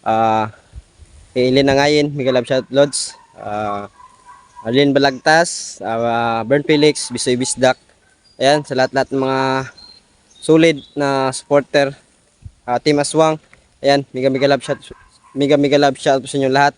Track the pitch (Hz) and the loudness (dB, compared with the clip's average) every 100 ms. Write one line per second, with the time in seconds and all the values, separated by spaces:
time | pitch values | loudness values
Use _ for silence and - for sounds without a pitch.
0 | - 110 113 110 110 - _ - _ _ | -2 0 0 0 -4 -10 _ -20 _ _
1 | - - - 127 127 131 139 139 147 151 | -20 -20 -8 -2 0 2 2 2 2 2
2 | 147 143 131 127 117 131 - 131 143 - | 0 -2 0 0 0 -4 0 2 2 0
3 | - - _ - 104 104 107 101 101 _ | -10 -14 _ -16 -10 -6 -6 -8 -12 _
4 | - _ - - _ - 113 127 143 139 | -20 _ -20 -20 _ -12 -2 2 2 2
5 | 139 127 160 160 175 - - - 98 117 | 0 0 2 2 2 -6 -14 -12 -6 -4
6 | 117 117 117 113 113 147 147 151 151 143 | -2 -2 -2 -4 0 -2 2 2 2 0
7 | - 123 - 123 131 - 127 - _ _ | -8 -6 -4 -2 -4 0 0 0 _ _
8 | _ _ _ - 131 151 147 131 131 135 | _ _ _ -2 0 0 -2 -2 0 -2
9 | 131 135 135 135 135 131 135 - - _ | -2 -2 -2 -2 -2 -2 -6 -16 -20 _
10 | _ _ _ _ - 160 165 147 - 147 | _ _ _ _ 2 4 4 0 -8 -4
11 | 139 135 131 131 - 143 131 147 139 139 | -2 0 -2 -6 0 0 2 0 0 -4
12 | _ _ _ _ - _ - 120 - 147 | _ _ _ _ -20 _ -6 -2 0 0
13 | 143 156 160 156 _ _ _ _ 139 143 | 0 2 0 0 _ _ _ _ 0 0
14 | 135 127 131 135 139 139 - 135 - - | -2 -2 -2 0 0 0 -2 -8 -10 -20
15 | _ _ _ 131 139 147 143 143 143 131 | _ _ _ -4 0 2 2 2 2 0
16 | 151 135 127 143 135 135 143 | -2 -2 -2 -4 0 2 2